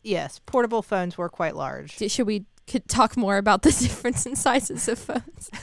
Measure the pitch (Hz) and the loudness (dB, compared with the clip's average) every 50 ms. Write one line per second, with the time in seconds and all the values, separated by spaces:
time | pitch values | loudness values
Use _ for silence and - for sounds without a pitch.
0 | _ 220 190 165 147 139 - - _ - - 254 240 220 233 226 - - 208 190 | _ -2 -2 -2 -2 -6 -10 -16 _ 0 2 2 2 2 0 -2 0 0 -2 0
1 | 180 180 - - 175 170 - - 170 160 147 151 143 - 131 - 143 147 - - | 0 -2 -4 -4 -6 -6 -4 -2 -4 -2 -2 -4 -6 -6 -6 -10 -12 -14 -8 -6
2 | 214 202 - - 247 202 214 208 196 _ _ - _ - - 240 - - - 247 | -4 -2 0 0 0 0 0 -2 -4 _ _ -20 _ -4 -4 -4 -2 0 4 4
3 | 254 220 - 247 226 190 196 196 202 214 214 285 - 311 277 - 247 208 - - | 4 4 4 0 2 2 2 2 4 4 4 6 6 4 6 6 0 -2 -2 -2
4 | - 240 240 - - 254 269 262 - 269 247 269 - - 240 240 - - 233 - | -2 -2 -2 -2 -4 -2 -4 0 2 4 4 4 0 0 -4 -4 -2 -2 -4 -4
5 | - - - 254 - 320 - - - - - - | -6 -4 -6 -6 -6 -6 -18 -18 -16 -14 -14 -14